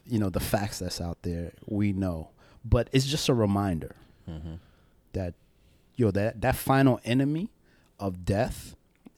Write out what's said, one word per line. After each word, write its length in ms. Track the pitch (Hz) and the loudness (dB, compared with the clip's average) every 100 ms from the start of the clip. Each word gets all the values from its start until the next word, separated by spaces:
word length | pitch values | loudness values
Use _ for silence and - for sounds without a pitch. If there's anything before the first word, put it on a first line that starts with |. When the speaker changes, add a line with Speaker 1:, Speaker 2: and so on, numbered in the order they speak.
| - | -4
Speaker 1:
you 140 | 117 | -2
know, 100 | 101 | 0
the 100 | 90 | -2
facts 400 | - 107 98 - | 0 0 -2 -4
that's 220 | 90 - | -8 -6
out 160 | 87 82 | -8 -6
there, 280 | 87 85 85 - - | -6 -6 -8 -12 -6
we 260 | 104 104 | 0 0
know. 360 | 95 95 82 78 _ - - | 0 -2 -4 -10 _ -20 -18
But 260 | 113 120 117 | 0 2 4
it's 140 | 135 135 | 2 2
just 200 | 151 - | 0 2
a 60 | |
reminder 640 | 123 104 98 101 82 - - - _ - | 4 4 4 2 -2 -4 -14 -20 _ -14
Speaker 2:
Mm-hmm. 240 | 80 80 85 - _ _ _ _ | -12 -10 -12 -16 _ _ _ _
Speaker 1:
that, 200 | 92 90 - _ _ _ _ _ - | -6 -6 -8 _ _ _ _ _ 0
yo, 160 | 110 | 2
that, 300 | 95 107 107 | 2 0 0
that 140 | 123 131 | 0 0
final 440 | - 135 135 117 | 2 6 6 4
enemy 460 | 110 123 139 156 214 - _ _ _ - | 2 2 2 -2 -6 -10 _ _ _ -8
of 240 | 98 90 90 | -6 -4 0
death, 500 | 101 127 - - - _ _ - | 0 0 -4 -14 -20 _ _ -20